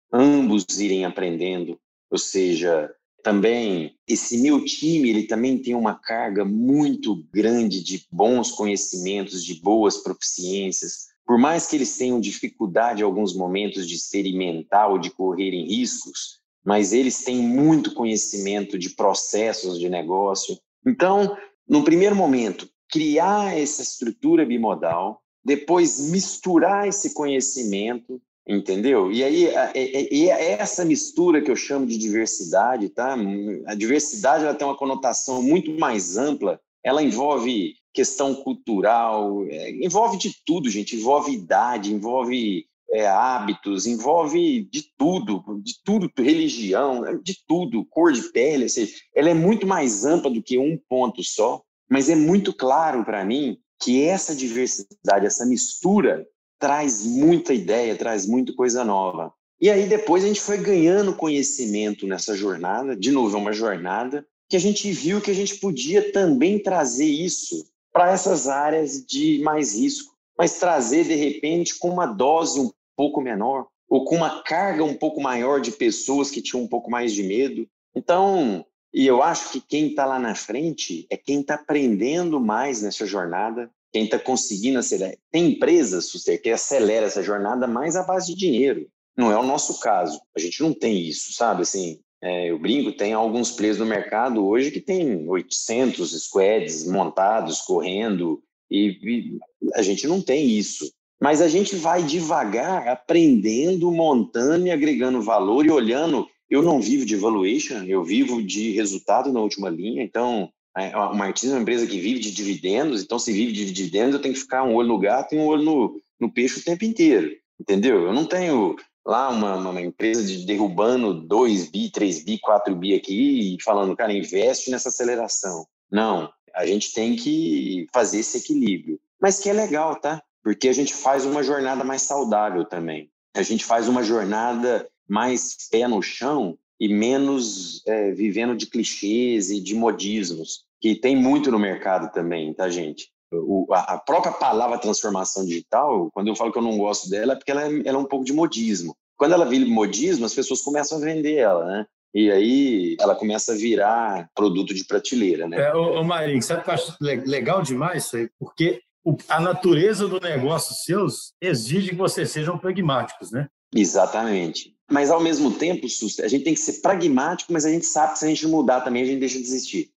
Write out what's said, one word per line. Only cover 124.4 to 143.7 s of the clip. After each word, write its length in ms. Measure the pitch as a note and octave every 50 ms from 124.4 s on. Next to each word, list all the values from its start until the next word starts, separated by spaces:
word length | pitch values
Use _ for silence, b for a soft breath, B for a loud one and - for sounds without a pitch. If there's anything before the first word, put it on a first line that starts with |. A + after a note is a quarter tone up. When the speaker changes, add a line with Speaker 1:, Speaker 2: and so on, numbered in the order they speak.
| A2 B2+ C3 C3 - B2+
Speaker 1:
nessa 180 | B2+ A#2+ - B2+
aceleração." 800 | - - B2 A#2 B2 A#2 A2+ G#2 - - - F#2+ F2 E2 D#2+ _ _ _ _ _
Não, 380 | G2 G#2 A2+ A2 G2 E2+ D#2 - - _ _ _ -
a 120 | F2+ F2
gente 260 | E2 G2+ G#2+ - -
tem 220 | - A2 A2 A#2 A#2+
que 720 | A#2 A#2+ D3 D#3 D#3+ E3 E3 D#3 C#3 - F#2 F#2+ F2+ E2 -
fazer 280 | - B2+ A2 G2 - G#2
esse 180 | A2 - - A#2+
equilíbrio. 600 | - - D3+ C#3+ B2 G#2 F#2 D#2+ D2+ D#2 D#2 - _ _ _ -
Mas 180 | F#3+ G3 F#3+ -
que 100 | - G3+
é 40 |
legal, 440 | G#3 G#3+ G#3+ D#3 C#3+ D3+ D#3+ D#3+ C#3 -
tá? 200 | - C#3+ D#3+ D#3 - _ _ _
Porque 260 | - G#2+ G2+ - B2+ C3
a 40 |
gente 220 | A#2+ B2+ C#3+ C3+ -
faz 300 | - - C3 C#3 C#3 C3
uma 180 | C#3 C#3+ D3
jornada 420 | C3+ C3 D3 C#3 C3+ C3 C3+ B2+ C3
mais 180 | C3 C3+ C3
saudável 640 | - - C#3+ C#3 C3 A2+ G#2 G#2 G#2+ G#2 F#2 F2 E2
também. 460 | - F2+ E2+ E2 E2 D#2 D2+ D2+ - _ _ _ _ -
A 60 | G2+
gente 220 | F#2 - A2+ G#2+ -
faz 240 | - A#2 A#2 A2+ A#2
uma 140 | B2 B2
jornada 840 | A#2 G#2 A#2 A2+ G2+ F#2+ G#2 A2 A#2 A#2+ A#2+ A#2 A#2+ B2 A#2 G2+ - - _ _ _ -
mais 480 | G2+ G#2+ A#2+ B2+ B2 A2+ - - - - - -
pé 180 | - A2+ B2 B2
no 120 | A2+ F#2+
chão 560 | F2 - - - A#2 C3+ D3+ C#3 G#2+ F2 D#2+ - _ _ _ -
e 100 | A2 G2+
menos, 920 | G#2 G#2 A2 A#2+ C3+ C#3 C#3 C#3 C#3 C3 A#2+ G#2+ G2 F#2+ F2+ E2+ - - -
é, 260 | G#2+ A2 G#2+ G2+ G2
vivendo 440 | F2+ F2+ G#2+ G#2 F#2 A2 A#2 B2 A#2+
de 100 | G#2+ G#2
clichês 840 | - - A#2 G#2 - - - G#2 G2+ A2 A#2+ B2 B2 A#2 G#2+ F#2+ F#2
e 100 | G#2 G2+
de 140 | F2+ F#2+ G#2+
modismos, 920 | A2+ A#2 A2+ G2 F2 F#2+ G2+ G#2+ A2 G2 F2 E2+ D#2+ D#2+ - - - _ _ _ _
que 140 | - A2 G#2
tem 200 | - - B2+ C#3
muito 360 | C3 B2+ C3 C#3+ D3+ D3 C3+
no 80 | A2+ G#2
mercado 520 | G#2 G2 F2+ E2 - G2 F#2 F2+ E2 -
também, 440 | - F#2 E2+ E2+ E2+ E2 D#2 D#2 D#2
tá, 160 | - F#2 F2+
gente? 400 | F2 F2 D#2+ D2+ D2 - - - _ _ _ _
O, 360 | E2+ E2 D#2+ - G2 F#2 F2+ -